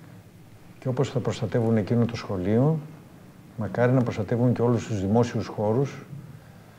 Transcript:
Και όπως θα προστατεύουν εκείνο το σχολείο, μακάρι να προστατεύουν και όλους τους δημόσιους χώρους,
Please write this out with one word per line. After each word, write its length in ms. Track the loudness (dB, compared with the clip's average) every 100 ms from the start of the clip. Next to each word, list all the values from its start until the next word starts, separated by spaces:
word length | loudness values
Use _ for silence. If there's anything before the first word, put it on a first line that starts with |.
| -20 -20 -20 -20 -20 -20 -20 -8
Και 100 | -4
όπως 220 | -2 -2
θα 80 | -2
προστατεύουν 580 | -4 -4 -2 0 2 2
εκείνο 280 | 2 2
το 120 | 0 -2
σχολείο, 600 | -6 -4 2 4 4 0 -6 -18 -20 -20 -20 -20 -18 -8
μακάρι 360 | -6 2 4
να 100 | 4
προστατεύουν 500 | 2 -2 -2 2 2
και 100 | 4
όλους 240 | 2 2 0
τους 140 | -2
δημόσιους 460 | 2 4 2 -2 -6
χώρους, 580 | -4 0 0 0 -6 -16 -16 -16 -20 -20 -20 -20